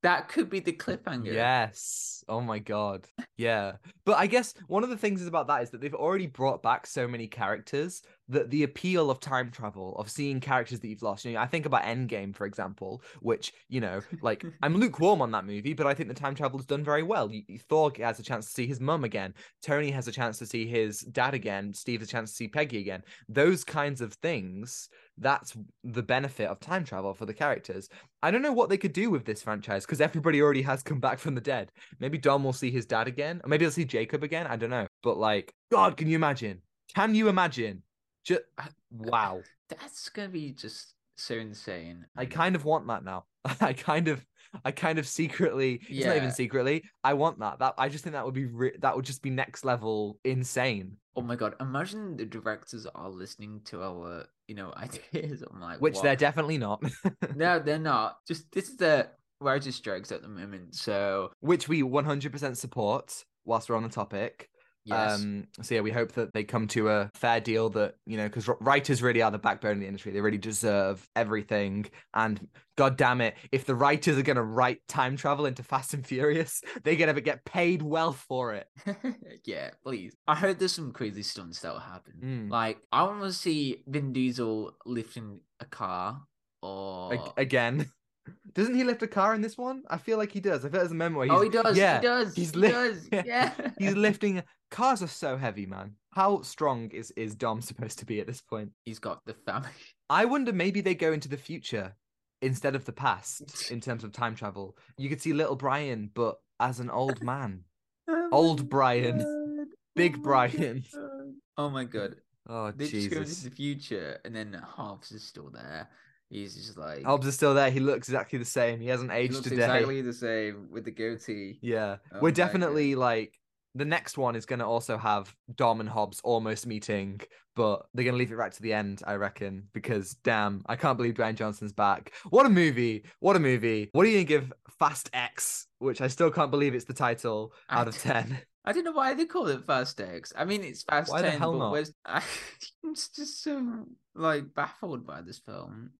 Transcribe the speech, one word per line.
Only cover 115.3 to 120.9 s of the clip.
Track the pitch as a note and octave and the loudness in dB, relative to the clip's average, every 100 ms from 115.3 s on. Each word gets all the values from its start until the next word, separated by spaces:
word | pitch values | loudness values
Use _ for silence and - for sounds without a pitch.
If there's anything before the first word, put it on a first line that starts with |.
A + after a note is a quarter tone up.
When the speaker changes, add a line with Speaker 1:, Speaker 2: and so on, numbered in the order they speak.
| - - | -16 -16
Speaker 1:
there. | A#1 B1 D#2 F2 _ _ _ _ | -16 -12 -12 -14 _ _ _ _
He's | G#2 G2+ G2+ | -12 -12 -12
just | G#2 G2 | -16 -12
like | D#2 D2+ | -10 -8
Speaker 2:
Hobbs | C#2+ C#3 C3+ | 0 0 0
is | C3+ | 4
still | D3 | 6
there. | C#3 C3+ | 6 6
He | C3 | 4
looks | C3+ A#2+ - | 2 2 0
exactly | B2+ - C3 | -2 -2 -6
the | A#2 | -4
same. | - A#2+ A#2 | 0 2 0
He | A#2 | -2
hasn't | B2+ B2+ | -2 0
Speaker 1:
He | A2+ | 0
Speaker 2:
aged | B2+ | 0
Speaker 1:
looks | C3 B2+ | -2 -2
Speaker 2:
a | |
day. | B2 | 2
Speaker 1:
exactly | A#2 B2+ B2+ C3+ | 4 4 2 0
the | B2 | -4
same | B2 A#2+ A2 G#2+ G#2 F#2+ | -4 -2 -2 -2 -6 -12
with | G#2+ | -10
the | A2+ | -10